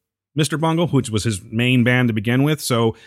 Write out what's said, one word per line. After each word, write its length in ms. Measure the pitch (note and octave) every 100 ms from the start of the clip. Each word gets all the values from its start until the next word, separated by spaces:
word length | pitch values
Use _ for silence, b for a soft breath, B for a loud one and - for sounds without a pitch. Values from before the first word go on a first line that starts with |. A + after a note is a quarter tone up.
| _ _ _
Mister 220 | C#3 D#3 D3
Bungle, 300 | D#3+ D#3+ F3
which 220 | C3+ A#2
was 140 | G#2+
his 180 | A#2 G2
main 420 | A2+ A2 B2 B2+
band 240 | A#2+ B2 B2
to 60 |
begin 280 | A2 G#2+ B2+
with. 180 | C#3+ D3+
So 360 | - A#2+ A2+ -